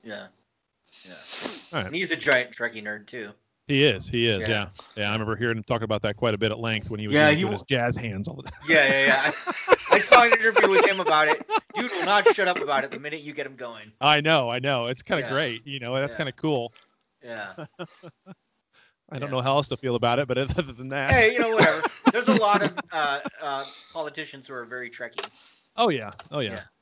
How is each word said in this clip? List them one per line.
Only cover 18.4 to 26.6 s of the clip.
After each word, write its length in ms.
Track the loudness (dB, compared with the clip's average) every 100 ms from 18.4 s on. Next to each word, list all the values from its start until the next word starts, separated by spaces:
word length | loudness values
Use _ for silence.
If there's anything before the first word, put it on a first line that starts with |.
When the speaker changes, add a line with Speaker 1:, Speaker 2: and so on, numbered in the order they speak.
| _ _ _ _ _ _ _
Speaker 2:
I 60 | -10
don't 100 | -6
Speaker 1:
Yeah. 60 | -2
Speaker 2:
know 40 |
how 140 | 0 0
else 120 | 0
to 80 | -6
feel 180 | -4 0
about 240 | 2 2
it, 80 | 0
but 100 | -2
<laughs> 220 | -2 -4
other 120 | -6
than 160 | -8 -10
that. 200 | -6 2
Speaker 1:
Hey, 240 | 4 4
you 60 | 4
know, 100 | 0 4
whatever. 260 | 4 4 -4 0
Speaker 2:
<laughs> 140 | 0
Speaker 1:
There's 160 | 2 2
a 80 | 2
lot 260 | 4 2
of, 160 | 0 -4 -8
uh, 280 | -4 -2 -2 -6 -10
uh, 240 | -6 -6 -8 -14 -16
politicians 560 | -8 -8 -8 -12 -14 -14
who 60 |
are 120 | -14 -10
very 260 | -10 -12
Trekkie. 360 | -12 -12 -10 -12 _ -20 _ _ 0
Speaker 2:
Oh, 140 | 0
yeah. 220 | 0 -6 -14 -10
Oh, 80 | -4
yeah. 120 | -4
Speaker 1:
Yeah. 100 | -6